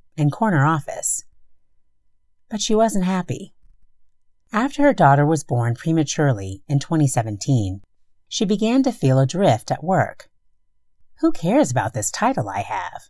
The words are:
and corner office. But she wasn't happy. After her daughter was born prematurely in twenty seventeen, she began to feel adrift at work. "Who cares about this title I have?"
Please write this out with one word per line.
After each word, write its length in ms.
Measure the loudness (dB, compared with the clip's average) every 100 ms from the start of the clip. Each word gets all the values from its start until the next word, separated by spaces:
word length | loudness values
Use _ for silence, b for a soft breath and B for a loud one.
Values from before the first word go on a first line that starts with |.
| -18 -2
and 140 | -2
corner 340 | 0 0 2
office. 600 | 2 0 -4 -8 -6 -6 -10 -20 -20 -20 _ _ _ _ _ _ _ _ _
But 120 | -8
she 160 | 0 2
wasn't 300 | 2 2 0
happy. 480 | -2 -4 -8 -10 _ -20 -20 -20 _ -20 _ _ _ _
After 300 | -4 -4 2
her 100 | 2
daughter 340 | 6 6 6 4
was 160 | 0
born 320 | -2 -2 -2
prematurely 880 | -2 0 0 0 0 0 0 -6 -12 -2
in 100 | -2
twenty 300 | 0 0 2
seventeen, 720 | 0 -4 -6 0 0 0 -6 -12 _ _ _ _
she 160 | -4
began 400 | -2 0 0 2
to 80 | 0
feel 260 | 0 2 2
adrift 540 | 2 2 2 2 -2
at 100 | -6
work. 480 | -2 0 0 -4 -20 _ _ _ _ _ _ _ -20 -4
"Who 140 | -2
cares 400 | 0 0 2 2
about 200 | 0 -4
this 200 | -6 -8
title 360 | -4 -2 -2 -6
I 120 | -8
have?" 480 | -8 -8 -10 -14 -20